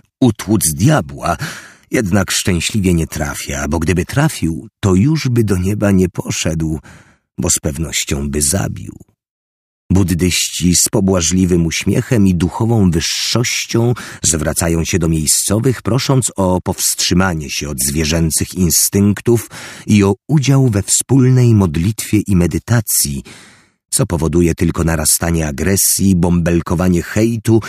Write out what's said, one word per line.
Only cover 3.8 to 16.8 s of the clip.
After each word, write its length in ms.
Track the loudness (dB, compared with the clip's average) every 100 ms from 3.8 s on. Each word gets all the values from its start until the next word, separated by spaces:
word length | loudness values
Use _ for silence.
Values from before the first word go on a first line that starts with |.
| 0 -2 0
trafił, 600 | 0 0 0 -4 -4 -10 -4
to 160 | 2 4
już 340 | 4 0 0
by 140 | 0
do 140 | 0 0
nieba 340 | -2 0 2
nie 180 | 2 2
poszedł, 720 | -2 -8 -4 -4 -2 -4 -6 -10 -20 _ _ _ -6
bo 120 | -4
z 100 | -2
pewnością 680 | -4 -6 -6 -6 -4 -4 -2
by 120 | -2
zabił. 520 | -2 -2 -4 -6 -14 -16 _ _ _ _ _ _ _ _ 0
Buddyści 840 | 0 2 2 0 0 -4 -2 2 2
z 140 | 2
pobłażliwym 760 | 0 2 2 2 0 2 2 0
uśmiechem 640 | -2 -2 -2 0 2 2
i 80 | 2
duchową 560 | 0 -2 0 2 2
wyższością 1000 | 2 -2 -6 -2 -2 -2 -4 -2 0 0 -2 -6 -6
zwracają 640 | -2 -2 -2 -2 0 0 0
się 140 | 0
do 100 | 0
miejscowych, 720 | 0 0 -2 0 0 0 -2
prosząc 500 | -2 -2 2 0 0 0
o 240 | 0 0
powstrzymanie 840 | -2 -4